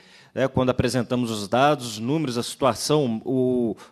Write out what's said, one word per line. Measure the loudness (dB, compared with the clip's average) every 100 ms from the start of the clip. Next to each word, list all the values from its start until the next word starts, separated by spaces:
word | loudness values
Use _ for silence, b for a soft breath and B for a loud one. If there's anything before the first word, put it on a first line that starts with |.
| B B B
né, | -2 -2
quando | 2 0
apresentamos | 2 0 0 -2 -2 -2
os | -4 -2
dados, | 2 2 2 -4
os | -6
números, | -2 -2 -2 -4
a |
situação, | -4 0 0 2 2 2 2 -2
o | -2 0 2 2 0 -4 B